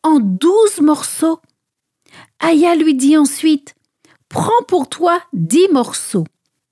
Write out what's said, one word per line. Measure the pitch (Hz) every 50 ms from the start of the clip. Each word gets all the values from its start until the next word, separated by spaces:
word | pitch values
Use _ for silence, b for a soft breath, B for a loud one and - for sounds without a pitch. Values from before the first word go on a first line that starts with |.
| -
en | 311 320 285
douze | 220 196 185 185 - 339 381 427 440 415 - 359
morceaux. | 294 302 302 285 - - - - - 320 330 - _ _ _ _ _ _ _ _ _ _ _ _ b b b b b b b _
Aïa | - 330 330 294 330 349 349
lui | 311 302 320 294
dit | 254 254 277 302
ensuite, « | 311 294 277 - - - 320 311 285 - - _ _ _ _ _ _ b b b b b _
Prends | - - - - 440 480 466
pour | - 370 349 262 -
toi | - - 330 349 339 349 339 _ -
dix | 196 165 160 - 320 370 392 330
morceaux. » | 262 233 - - - - - - 190 160 - _ _ _ _ _ _ _ _